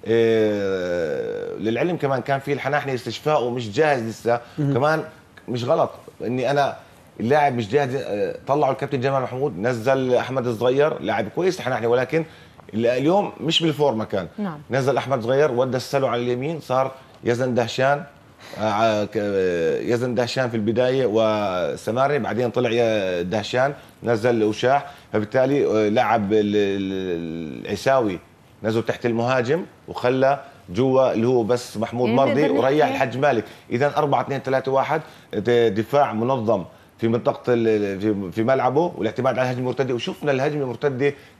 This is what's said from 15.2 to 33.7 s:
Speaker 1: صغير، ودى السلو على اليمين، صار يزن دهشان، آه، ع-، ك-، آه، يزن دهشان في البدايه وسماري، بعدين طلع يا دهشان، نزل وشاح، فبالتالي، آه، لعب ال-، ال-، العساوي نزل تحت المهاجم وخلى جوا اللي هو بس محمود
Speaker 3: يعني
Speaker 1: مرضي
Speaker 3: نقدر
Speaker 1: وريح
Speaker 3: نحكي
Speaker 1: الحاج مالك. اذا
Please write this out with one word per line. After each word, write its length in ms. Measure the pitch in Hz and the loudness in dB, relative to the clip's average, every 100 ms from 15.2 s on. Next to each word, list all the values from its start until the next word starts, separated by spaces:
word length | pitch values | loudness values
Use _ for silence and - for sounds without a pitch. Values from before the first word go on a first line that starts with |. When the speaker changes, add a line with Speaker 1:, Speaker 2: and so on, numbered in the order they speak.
Speaker 1:
صغير، 300 | 110 135 151 | 0 2 2
ودى 260 | 120 131 123 | 2 0 -2
السلو 300 | - 139 131 | -2 -2 0
على 140 | 120 | -2
اليمين، 380 | 123 123 139 165 | -2 -2 -4 -6
صار 320 | - 131 135 - - - | -2 0 0 -4 -20 -8
يزن 300 | - 120 127 | -2 0 0
دهشان، 500 | 120 113 - 131 143 175 - - - - - | 0 0 0 2 0 -4 -18 -20 -20 -18 -4
آه، 120 | 107 | -2
ع-، 340 | 104 113 107 104 | 2 2 2 0
ك-، 120 | 110 | -2
آه، 640 | 104 98 92 87 80 67 | 0 0 2 2 0 0
يزن 340 | 65 117 123 120 | 0 0 0 0
دهشان 340 | 117 - 127 | -2 0 -2
في 60 | 113 | 0
البدايه 500 | 104 113 127 135 123 | 0 2 2 2 2
وسماري، 1120 | 107 110 107 104 90 80 65 - 117 139 143 | 2 2 2 0 -2 -2 -4 -4 0 0 0
بعدين 300 | 104 107 123 | -2 -2 -2
طلع 200 | 131 123 | 0 0
يا 520 | 117 113 110 95 90 | 2 2 2 0 -2
دهشان، 520 | 90 107 98 123 139 143 - - | -2 -4 -2 0 0 -2 -16 -10
نزل 400 | 104 104 120 120 | -2 0 2 2
وشاح، 480 | 107 107 123 139 - - - | 2 2 2 2 0 -18 -6
فبالتالي، 520 | 110 104 131 131 143 104 | -4 0 0 2 2 2
آه، 240 | 107 107 | 2 2
لعب 440 | 110 110 113 98 | 2 2 2 2
ال-، 220 | 107 104 104 | 2 2 2
ال-، 1120 | 101 98 95 95 92 85 85 82 80 62 - | 2 0 -4 -4 -4 -4 -4 -8 -8 -10 -8
العساوي 540 | 98 135 135 110 85 - - - - | -4 2 2 2 -4 -12 -20 -20 -8
نزل 200 | 104 110 | -2 -2
تحت 220 | 110 - 120 | -2 -2 -2
المهاجم 600 | 113 120 131 120 160 202 - - | -2 0 0 0 -2 -4 -16 -14
وخلى 560 | - 123 131 135 143 - - - | -2 0 2 2 2 -4 -20 -8
جوا 440 | 90 131 131 131 | 0 2 4 4
اللي 140 | 92 117 | 2 2
هو 160 | 127 | 2
بس 340 | 107 123 - 107 | 2 -2 -2 -8
محمود 320 | 107 120 123 | -6 -2 0
Speaker 3:
يعني 120 | 120 | 2
Speaker 1:
مرضي 200 | 135 120 | 2 2
Speaker 3:
نقدر 120 | 151 | 2
Speaker 1:
وريح 320 | - 127 151 139 | 2 2 2 2
Speaker 3:
نحكي 100 | 269 | 2
Speaker 1:
الحاج 220 | 127 120 | -2 2
مالك. 260 | 143 120 - - | 2 2 -2 -14
اذا 280 | - | -6